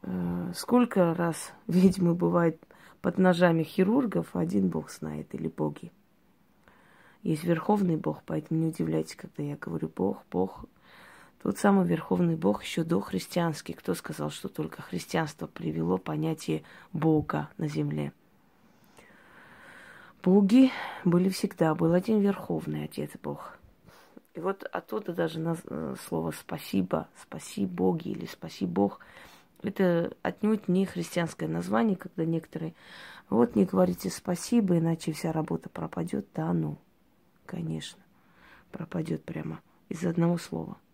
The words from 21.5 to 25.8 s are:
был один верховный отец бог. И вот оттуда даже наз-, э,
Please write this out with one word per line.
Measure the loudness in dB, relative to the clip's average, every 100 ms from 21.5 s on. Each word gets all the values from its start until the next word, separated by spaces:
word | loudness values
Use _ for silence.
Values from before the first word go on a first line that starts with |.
| 2 2
был | 4 4
один | 4 4 4
верховный | 4 0 -4 -6 -4 -6
отец | -6 -8 -10 -8
бог. | -10 -10 -12 -18 -20 _ -20 -20 -20 -20 _
И | -8
вот | -6 -6
оттуда | -6 -8 -6 -8 -6
даже | -2 -2 -2
наз-, | -4 -4 -6
э, | -8